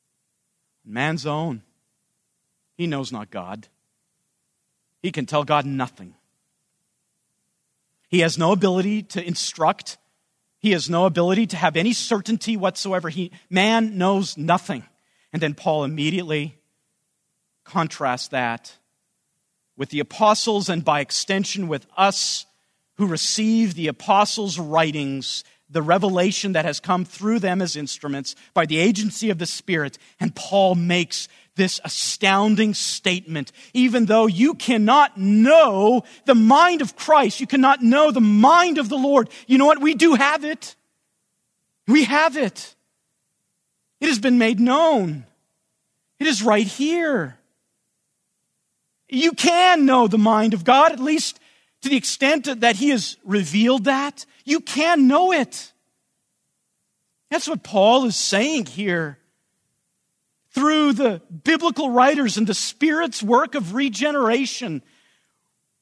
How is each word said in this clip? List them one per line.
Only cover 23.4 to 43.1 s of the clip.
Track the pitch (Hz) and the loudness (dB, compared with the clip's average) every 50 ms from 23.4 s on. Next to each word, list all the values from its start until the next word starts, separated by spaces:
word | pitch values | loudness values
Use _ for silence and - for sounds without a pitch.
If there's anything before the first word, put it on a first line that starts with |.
| 220 220 226 226 226 202 165 | 0 0 2 2 0 0 -2
the | 160 165 151 | -4 -6 -6
apostles' | 139 - - - 202 196 208 208 - 220 208 196 151 170 | -8 -6 -2 0 2 2 2 0 -2 -6 -6 -6 -6 -8
writings, | 170 147 156 160 165 160 143 151 143 139 135 135 123 - - - - _ _ _ _ _ | -6 -2 0 0 0 0 -2 -4 -6 -6 -8 -8 -8 -10 -10 -12 -14 _ _ _ _ _
the | 147 165 151 | -6 -4 0
revelation | 156 170 196 180 196 190 180 180 196 190 - - 196 185 | 2 2 2 2 0 0 0 0 0 -2 -4 -4 -4 -2
that | 160 156 | -2 -2
has | 165 147 - | -4 -4 -6
come | - - 185 180 180 | -4 -2 -2 -2 -2
through | - - - 190 214 226 233 | -6 -10 -8 -4 -2 -2 -2
them | 185 190 180 190 | -2 -2 -2 -2
as | 185 170 - | -4 -4 -6
instruments | 151 147 131 - - - 147 139 139 135 - - _ _ _ - | -8 -10 -10 -12 -10 -8 -8 -8 -8 -8 -12 -14 _ _ _ -4
by | 190 160 | -4 -2
the | 156 156 160 | 0 0 0
agency | 175 226 214 190 214 208 - - 226 220 | 2 2 0 0 -2 -6 -6 -4 -4 -4
of | 196 160 | -4 -4
the | 170 | -6
Spirit. | 160 - - - - 180 160 147 135 - - _ _ _ - | -8 -10 -10 -8 -6 -4 -4 -4 -6 -10 -16 _ _ _ -8
And | - - - | -8 -6 -8
Paul | - - - 196 202 196 185 185 | -8 -8 -2 0 2 2 2 2
makes | 175 170 175 175 180 170 - - - - - _ _ _ _ _ | 0 0 0 0 0 0 -2 -6 -12 -12 -12 _ _ _ _ _
this | - 190 185 - - - | -2 -2 -2 -2 -6 -10
astounding | 151 - - - - - - 208 190 190 196 208 214 214 190 220 214 196 | -10 -10 -8 -8 -8 -4 0 0 2 2 2 2 2 2 2 0 0 -2
statement, | - - - - - - 185 180 180 185 160 160 147 131 - - - - - - | -4 -6 -8 -8 -6 -4 -4 -4 -4 -6 -8 -8 -8 -8 -10 -14 -20 -18 -6 -2
"Even | 247 254 254 220 247 226 | 0 0 2 2 0 2
though | 180 214 226 220 | 2 4 4 4
you | 220 175 170 247 302 339 | 2 2 2 2 2 0
cannot | - - - 254 220 208 214 254 294 285 277 - | -2 -2 -2 0 2 4 4 6 6 4 2 0
know | 196 190 196 208 214 226 262 311 330 311 247 202 190 202 214 247 240 - - - - _ | -2 0 2 4 4 6 6 8 8 6 6 4 2 2 2 2 2 0 -4 -14 -4 _
the | - 254 | 2 4
mind | 226 220 220 262 294 339 359 349 311 269 | 6 6 6 6 6 6 4 4 0 -4
of | - - | -6 -8
Christ, | - - - 311 294 262 - - - | -6 0 4 4 4 4 2 0 -4
you | 262 | -6
cannot | - - 277 262 269 277 269 247 | -2 0 4 4 4 4 4 4
know | 226 254 294 311 302 | 4 4 6 4 4
the | - 262 | 4 4
mind | 220 208 208 208 220 277 330 349 359 359 302 | 4 4 6 6 6 6 6 6 4 4 2
of | 320 269 208 | -2 -2 -4
the | 285 269 | -2 -2
Lord, | 254 285 285 269 226 - - - - | 0 2 2 2 2 0 -4 -12 -2
you | - 254 | 2 4
know | 262 277 | 4 6
what? | 294 311 285 | 6 4 4
We | 277 311 311 | 2 0 2
do | 233 320 339 294 | 4 4 4 4
have | 214 277 285 302 320 285 | 4 2 2 0 -2 -4
it. | 302 320 - - - - _ _ _ _ _ _ _ _ _ _ _ _ _ _ _ _ _ _ _ _ _ _ | -6 -8 -8 -12 -18 -20 _ _ _ _ _ _ _ _ _ _ _ _ _ _ _ _ _ _ _ _ _ _
We | - 240 311 277 | 2 2 4 4
have | 202 277 294 311 330 262 | 2 2 2 2 0 0
it. | 302 269 190 - - - - - _ _ _ _ _ _ _ | -2 -4 -4 -6 -8 -18 -20 -20 _ _ _ _ _ _ _